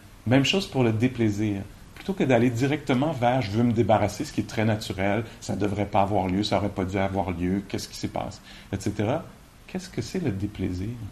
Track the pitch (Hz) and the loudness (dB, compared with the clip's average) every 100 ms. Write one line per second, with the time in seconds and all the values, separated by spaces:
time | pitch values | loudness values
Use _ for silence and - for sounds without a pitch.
0 | - - - 127 135 190 190 135 120 110 | -16 -8 2 4 4 2 0 2 2 4
1 | 123 127 110 101 107 101 101 - - - | 2 2 0 2 0 -2 -6 -14 -20 -10
2 | - 190 135 123 120 117 139 147 - 123 | -6 0 2 4 4 2 0 0 0 2
3 | 147 135 120 131 107 104 120 113 107 107 | 2 2 2 2 0 2 2 4 4 4
4 | 98 - 107 - 104 - 110 110 - 95 | 4 -2 -6 -4 -4 0 2 0 -2 -2
5 | 98 101 113 - - 98 101 95 101 104 | 0 0 -2 -8 -6 -2 0 0 0 2
6 | 98 101 92 92 104 98 101 101 92 98 | 2 2 2 2 2 0 0 -2 -2 0
7 | 95 95 90 85 90 98 98 110 - - | 0 0 -2 -2 0 0 -2 -6 -8 -8
8 | - - - - - - - 98 - 95 | -6 -6 -6 -10 -16 -20 -8 -6 -4 -2
9 | 104 151 185 - - - - 190 180 - | 0 -2 -4 -16 -20 -20 -10 -10 -8 -8
10 | 175 190 160 95 101 - 95 90 95 120 | -6 -4 -2 -2 -4 -4 -4 -4 -6 -8
11 | 107 | -10